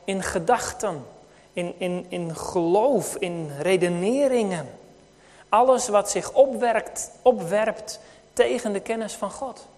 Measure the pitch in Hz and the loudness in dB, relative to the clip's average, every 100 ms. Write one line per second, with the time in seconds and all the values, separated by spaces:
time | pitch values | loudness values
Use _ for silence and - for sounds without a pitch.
0 | - 190 180 196 160 226 - - 208 160 | -4 -6 -4 -4 0 0 0 -6 -6 -6
1 | 120 - - - _ - 175 - 185 180 | -12 -20 -20 -20 _ -8 -8 -4 -4 -4
2 | 180 180 170 160 - 185 165 190 240 247 | -6 -8 -6 -8 -4 -2 2 4 4 2
3 | 147 - 180 170 156 139 160 190 175 175 | -2 -6 -6 -6 -8 -4 0 2 2 0
4 | 185 262 285 247 208 180 139 - - - | 0 2 2 2 0 -4 -8 -16 -20 -20
5 | _ _ - - - 214 254 247 - 208 | _ _ -20 -20 0 4 6 4 4 2
6 | 202 196 - - 277 233 240 220 - - | 2 -2 -2 4 4 6 0 0 -2 -10
7 | - - 247 233 165 202 220 208 - - | -12 2 2 4 2 0 0 -4 -10 -14
8 | - - - - 233 247 220 202 190 226 | -16 -20 -16 0 0 2 -2 -4 -4 -6
9 | 214 - 202 - 269 226 - | -6 -8 -10 -8 -12 -12 -20